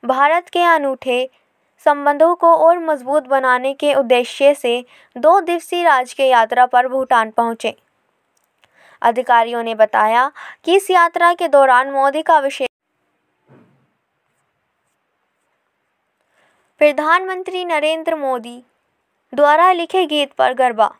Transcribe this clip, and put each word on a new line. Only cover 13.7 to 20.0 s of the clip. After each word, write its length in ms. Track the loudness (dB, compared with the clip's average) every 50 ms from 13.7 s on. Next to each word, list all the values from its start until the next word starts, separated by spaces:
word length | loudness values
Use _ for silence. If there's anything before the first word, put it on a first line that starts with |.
| _ _ _ _ _ _ _ _ _ _ _ _ _ _ _ _ _ _ _ _ _ _ _ _ _ _ _ _ _ _ _ _ _ _ _ _ _ _ _ _ _ _ _ _ _ _ _ _ _ _ _ _ _ _ _ _ _ _ _ _ _ _
प्रधानमंत्री 880 | 2 2 2 0 -2 0 -2 -2 -2 -4 -10 -10 -10 -10 -8 -8 -6
नरेंद्र 500 | -4 -4 -2 -2 -2 -4 -4 -4 -6 -6
मोदी 480 | -6 -4 -6 -6 -6 -8 -14 -20 -20 _ _ _ _ _ _ _ _ _ _ _ _ _ _ -2
द्वारा 380 | 0 2 2 4 4 4 2
लिखे 340 | 2 0 -4 -4 -2 -4